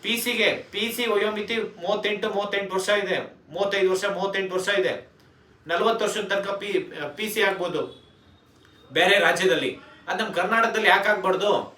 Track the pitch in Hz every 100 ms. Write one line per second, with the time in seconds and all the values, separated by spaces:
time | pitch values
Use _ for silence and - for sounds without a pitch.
0 | 208 226 247 226 196 - - 202 226 240
1 | 233 208 214 208 208 226 - - 180 208
2 | 202 202 220 196 202 196 190 185 185 208
3 | 185 170 - - - 165 196 196 190 185
4 | 202 180 196 190 185 185 196 196 170 -
5 | - _ _ _ _ _ 156 170 220 226
6 | 214 214 190 196 - 202 208 185 - -
7 | 147 - 214 214 202 190 175 156 - -
8 | - _ _ _ _ _ - - - 135
9 | 180 190 170 170 185 156 135 - - -
10 | - 175 214 170 185 226 226 220 208 185
11 | 202 202 185 185 202 170 -